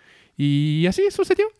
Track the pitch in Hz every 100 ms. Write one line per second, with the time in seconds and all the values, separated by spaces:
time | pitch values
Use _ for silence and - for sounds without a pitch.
0 | _ - _ - 143 143 151 156 170 190
1 | 403 - 370 381 427